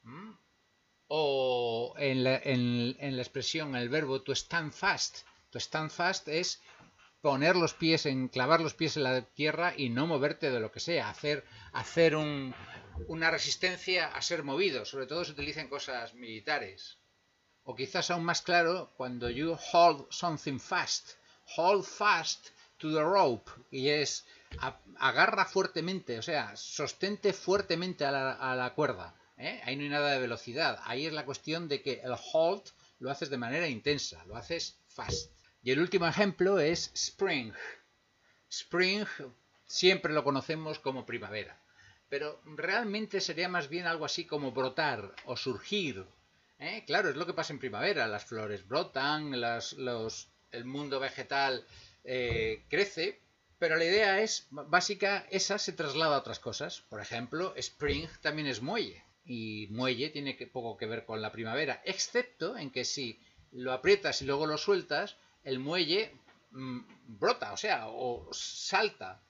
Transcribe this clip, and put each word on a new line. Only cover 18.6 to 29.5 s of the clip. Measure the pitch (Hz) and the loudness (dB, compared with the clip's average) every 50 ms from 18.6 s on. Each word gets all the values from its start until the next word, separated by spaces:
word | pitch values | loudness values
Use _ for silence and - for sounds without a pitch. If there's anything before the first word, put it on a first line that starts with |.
| 170 165 180 185 147 - _ | 6 4 2 0 -2 -8 _
cuando | - 127 123 123 120 120 120 | -6 -6 -6 -4 -2 -2 -2
you | 120 127 151 165 165 117 - - | -2 0 0 -2 -2 -4 -4 4
hold | - 170 170 170 156 139 135 - | 8 10 10 10 8 6 -4 -10
something | - - - 175 156 139 - 156 139 120 | -6 -2 -2 -2 -2 -2 -2 -4 -4 -4
fast, | - - 185 175 143 - - - - - - _ _ _ - _ _ - - | -4 -2 -2 -2 0 0 -2 -4 -4 -10 -20 _ _ _ -20 _ _ -6 -2
hold | - 165 180 208 196 175 | 4 6 6 6 6 4
fast | - - - - - 131 170 147 - - - - - - - - _ _ _ | -2 -4 2 4 4 4 4 2 -2 -6 -6 -10 -20 -20 -20 -20 _ _ _
to | - 156 | -4 0
the | 156 156 | 2 4
rope, | 151 165 196 196 180 139 120 104 - - - 123 - _ | 4 6 6 6 6 6 4 0 -4 -14 -20 -20 -16 _
y | - 135 131 143 | -6 0 4 4
es | 147 151 143 - - - - - - - - - - 78 | 4 4 2 0 -2 -6 -10 -14 -20 -20 -18 -14 -8 -6
a-, | - 131 - - _ - - - | -6 -6 -6 -10 _ -20 -4 2
agarra | 135 131 120 139 175 214 - 196 180 | 2 4 6 6 6 6 6 2 0
fuertemente, | - - 190 185 - - 170 156 180 190 185 - - 120 113 | 2 2 0 0 2 -2 -4 -2 -2 -4 -4 -4 -6 -6 -4
o | |
sea, | 110 175 160 143 113 101 104 | -2 -2 -2 -2 -2 -4 -8
sostente | - - - - - 147 131 - - - 196 208 202 - 202 185 | -12 -12 -8 -4 -4 -4 -4 -2 -2 -2 -2 -2 2 2 2 2
fuertemente | - - - 190 202 196 - 170 165 180 185 175 - 147 | 2 2 2 2 2 4 0 0 0 0 -4 -2 0 0
a | 139 | 2
la, | 139 135 135 131 | 2 2 0 0
a | 123 - 135 131 127 | -2 -2 -2 0 0
la | 127 127 123 - | 0 0 0 2
cuerda, | - 151 135 117 92 85 85 - _ - _ _ | 2 2 2 0 -4 -8 -14 -14 _ -20 _ _
¿eh? | - 123 160 | -10 -8 -8